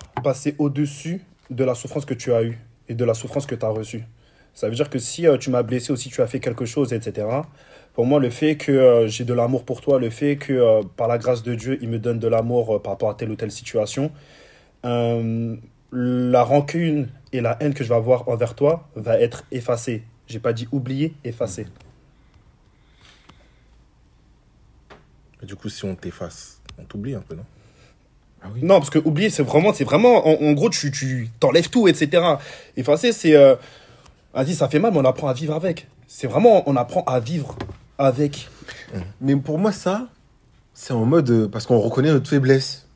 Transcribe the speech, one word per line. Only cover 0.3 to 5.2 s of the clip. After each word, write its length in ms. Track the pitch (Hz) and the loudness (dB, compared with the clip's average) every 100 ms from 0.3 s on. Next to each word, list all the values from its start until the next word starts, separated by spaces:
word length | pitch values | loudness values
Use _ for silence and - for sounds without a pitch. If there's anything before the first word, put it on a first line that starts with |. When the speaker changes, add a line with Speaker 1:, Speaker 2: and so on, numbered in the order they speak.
| 131 151 147 | -2 -4 -2
Speaker 1:
au-dessus 640 | 147 135 147 - 160 180 - _ - | -2 -2 -4 -6 -8 -10 -12 _ -10
de 140 | 123 | -4
la 100 | 127 | -2
souffrance 320 | 120 127 151 143 | -2 -6 -8 -6
que 80 | |
tu 180 | 120 - | -6 0
as 120 | 117 | 0
eue 160 | 117 117 - _ - | 0 -6 -16 _ -10
et 40 | |
de 100 | 117 | -4
la 100 | 120 110 | 0 -2
souffrance 300 | 127 143 139 | -2 -8 -6
que 80 | 120 | -6
t'as 140 | 110 | -4
reçue. 340 | 110 104 113 113 _ _ _ _ | -4 -6 -12 -14 _ _ _ _
Ça 160 | - - | -8 -4
veut 60 | 117 | -2
dire 140 | 147 | -2
que 100 | 131 | -4
si, 260 | - - | -6 0